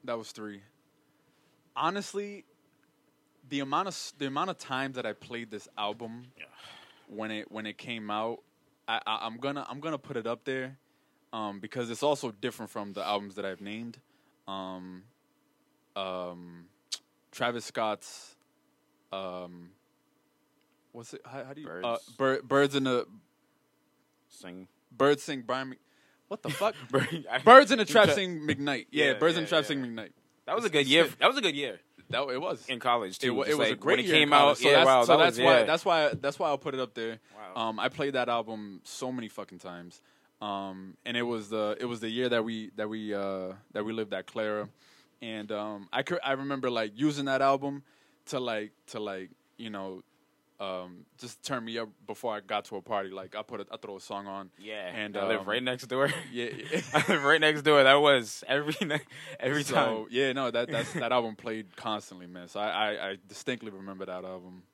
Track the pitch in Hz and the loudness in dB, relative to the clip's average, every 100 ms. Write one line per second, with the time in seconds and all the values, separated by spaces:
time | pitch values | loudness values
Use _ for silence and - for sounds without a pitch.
0 | 127 117 107 - 107 101 104 _ _ _ | -8 -8 -8 -14 -14 -14 _ _ _ _
1 | _ _ _ _ _ _ _ - 156 196 | _ _ _ _ _ _ _ -4 -2 -2
2 | 196 196 202 202 - _ _ _ _ _ | -6 -8 -8 -12 -18 _ _ _ _ _
3 | _ _ _ _ 131 143 135 147 190 165 | _ _ _ _ -8 -6 -2 -2 -2 -6
4 | - - 139 139 185 175 - 131 135 127 | -12 -8 -4 -2 -4 -6 -6 -4 -4 -4
5 | 113 104 - 120 117 107 - - 104 110 | -8 -8 -10 -10 -10 -12 -14 -8 -6 -6
6 | 117 117 127 _ - - - - - _ | -10 -14 -18 _ -20 -20 -20 -20 -20 _
7 | _ 104 110 107 - 110 107 101 - 117 | _ -10 -6 -8 -8 -10 -10 -10 -10 -10
8 | 107 104 113 117 _ _ _ _ - 113 | -6 -4 -4 -6 _ _ _ _ -6 -6
9 | - 110 113 117 139 143 120 131 156 147 | -4 -6 -6 -6 -6 -6 -10 -10 -8 -8
10 | - 123 113 120 - 131 131 135 _ _ | -6 -6 -6 -6 -4 -6 -6 -14 _ _
11 | _ _ _ 113 107 101 107 127 120 117 | _ _ _ -8 -8 -8 -10 -8 -6 0
12 | - 143 123 101 127 117 107 113 101 98 | 0 0 -4 -6 -8 -8 -12 -10 -10 -8
13 | 87 104 101 95 98 92 98 107 117 117 | -4 -4 -6 -8 -8 -8 -10 -10 -12 -14
14 | _ _ _ _ - 98 92 92 92 92 | _ _ _ _ -12 -10 -10 -12 -14 -18
15 | 104 _ _ _ _ _ _ _ _ - | -20 _ _ _ _ _ _ _ _ -8
16 | 95 92 90 87 87 85 85 _ _ - | -6 -6 -8 -10 -16 -20 -20 _ _ -16
17 | _ _ _ - 120 120 - - 110 104 | _ _ _ -4 -4 -4 -8 -4 -2 -4
18 | - - - _ _ _ _ _ _ _ | -8 -20 -20 _ _ _ _ _ _ _
19 | _ 95 95 90 90 87 87 _ _ _ | _ -10 -8 -10 -12 -16 -20 _ _ _
20 | _ _ _ _ _ _ _ _ _ 120 | _ _ _ _ _ _ _ _ _ -20
21 | 117 - - 135 131 143 151 85 120 117 | -18 -18 -16 -14 -14 -14 -12 -6 -4 -4
22 | - 120 135 135 131 139 143 139 135 123 | -6 0 2 2 2 4 4 2 0 0
23 | - 107 _ _ _ _ _ _ _ _ | -2 -12 _ _ _ _ _ _ _ _
24 | _ _ _ - 92 90 92 _ _ 120 | _ _ _ -20 -18 -18 -18 _ _ 2
25 | 135 147 - 139 117 127 131 127 _ _ | 4 4 0 -10 -4 -6 -6 -12 _ _
26 | _ _ _ 202 - 139 208 - 127 135 | _ _ _ -10 -6 0 -2 -2 -2 -2
27 | 127 165 131 123 - 262 269 247 208 226 | 0 -6 -4 2 12 12 12 4 4 6
28 | 196 147 185 170 151 143 143 131 - 143 | 6 4 0 -4 -2 -2 -2 -4 -4 2
29 | 147 117 - 170 160 165 147 139 123 113 | 2 4 2 2 0 0 0 -4 -4 -6
30 | 104 _ _ _ - 123 226 151 135 151 | -10 _ _ _ -4 -2 2 2 6 6
31 | 156 - 185 262 196 143 135 95 _ _ | 6 6 4 4 -2 -2 -6 -8 _ _
32 | - 117 139 127 180 151 - 127 131 120 | -6 -4 -2 -4 -4 -6 -6 -4 2 2
33 | 98 95 131 120 139 151 113 117 139 220 | 0 -2 0 0 0 2 2 0 4 4
34 | 123 156 147 147 143 143 131 143 - 131 | 6 6 8 10 8 6 6 8 8 8
35 | 120 139 170 120 131 123 113 165 196 170 | 8 8 8 6 6 8 6 2 2 4
36 | 151 139 139 143 170 139 151 135 127 - | 2 0 -4 -2 -2 -2 -2 -4 -6 -6
37 | 113 113 _ 107 104 95 113 110 127 139 | -8 -8 _ -20 -12 -4 -4 -2 -4 -2
38 | 143 131 120 120 110 110 104 95 - - | -2 0 0 0 -2 -8 -10 -14 -16 -10
39 | 131 127 110 - 98 90 92 87 87 - | -8 -6 -10 -12 -14 -14 -14 -12 -16 -20
40 | _ _ _ _ 104 98 98 95 95 - | _ _ _ _ -6 -6 -6 -10 -14 -14
41 | 120 120 120 117 101 110 107 107 123 117 | -6 -4 -2 -4 -4 -2 -2 -2 -6 -6
42 | 110 113 127 117 110 113 107 104 107 110 | -6 -2 0 0 0 -6 -8 -8 -6 -6
43 | 107 101 98 95 92 98 _ 107 107 113 | -4 -4 -4 -4 -8 -12 _ -6 -4 -4
44 | 104 95 - 117 110 107 104 _ _ _ | -4 -6 -8 -4 -4 -4 -6 _ _ _
45 | _ _ 117 110 104 104 107 104 95 127 | _ _ -10 -10 -6 -6 -6 -8 -6 -6
46 | 139 175 135 135 139 139 127 120 110 104 | -4 -4 -2 -4 -2 -4 -2 -2 -4 -2
47 | 151 143 139 135 135 139 139 143 139 _ | -2 0 -2 2 4 2 -2 -8 -14 _
48 | _ _ - 139 127 110 107 _ - 120 | _ _ -8 -6 -4 -4 -6 _ -14 -10
49 | 104 95 92 _ _ _ 117 104 95 92 | -8 -8 -12 _ _ _ -10 -8 -10 -12
50 | - _ _ _ _ _ 98 92 90 90 | -16 _ _ _ _ _ -8 -6 -10 -16
51 | - _ 123 - - 135 113 113 113 _ | -20 _ -18 -14 -6 -6 -6 -8 -8 _
52 | - 107 123 107 95 107 - 104 92 104 | -14 -8 -6 -6 -4 -4 -4 -12 -4 -4
53 | 98 95 95 104 107 120 101 113 110 95 | -4 -10 -10 -10 -10 -10 -12 -12 -12 -14
54 | - 101 101 98 95 _ 104 107 90 107 | -10 -10 -8 -10 -12 _ -12 -10 -8 -6
55 | 104 101 98 98 95 113 127 127 123 127 | -6 -4 0 0 0 -2 -2 -6 -4 0
56 | 139 139 - 120 120 - - 156 - 147 | 0 0 -8 -8 -6 -8 -6 -6 0 0
57 | 147 180 139 156 151 151 139 147 135 143 | 2 2 4 6 6 4 6 8 10 10
58 | 147 135 110 - - 135 147 151 170 151 | 8 6 2 -10 -2 -2 0 -4 -2 -2
59 | - - - - 127 147 131 127 113 110 | -4 -18 -16 -6 -2 0 2 2 2 0
60 | 110 120 135 131 127 117 123 117 117 - | -4 0 0 0 -2 -2 -2 -2 -4 -4
61 | 117 127 117 107 113 110 101 - 117 107 | 0 0 0 -6 -8 -8 -8 -10 -6 -6
62 | - 92 87 90 87 101 107 90 107 107 | -8 -18 -16 -16 -12 -4 -2 0 0 -2
63 | 98 98 95 107 - 123 110 95 98 95 | -6 -8 _ -10 -6 -6 -8 -12 -12 -10
64 | 92 90 92 92 90 92 87 | -8 -8 -10 -12 -14 -20 _